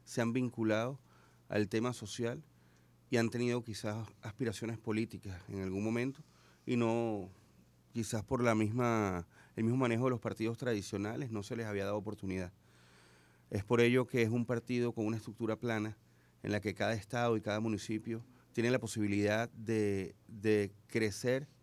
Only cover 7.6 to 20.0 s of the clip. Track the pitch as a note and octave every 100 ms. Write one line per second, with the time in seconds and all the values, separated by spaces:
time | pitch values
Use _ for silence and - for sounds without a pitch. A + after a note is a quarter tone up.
7.6 | - _ _ A#2 G#2+ A2+ G2 C3 A#2+ A2
8.6 | G#2+ A#2 A#2+ A2+ G2+ F2+ E2+ - - -
9.6 | A2+ B2+ B2+ A2+ B2+ B2 A2 F#2+ A2 A#2
10.6 | B2 G#2+ F#2+ G2+ G#2 A#2 C3+ G#2+ G2 A#2
11.6 | A2 G2+ G2 G#2 G2+ G2+ F#2+ F#2 F2+ -
12.6 | - - - - - - - _ _ G#2+
13.6 | - A#2+ A#2+ B2+ B2 B2 A2 A#2+ A#2 A#2
14.6 | A#2 B2 A#2+ A#2 G#2+ A2+ A2+ A2 A2+ A2
15.6 | B2 A2 G#2+ G#2+ _ _ _ _ G2+ G#2
16.6 | G2+ F2+ G#2 A2+ - A#2+ A#2+ A2+ G#2 G#2
17.6 | A2+ G#2 - A2 A#2 A2+ A#2 - - -
18.6 | A#2 B2+ A#2 A#2 G#2 G2+ G#2 G#2+ A#2 -
19.6 | A2 A2 G#2 G2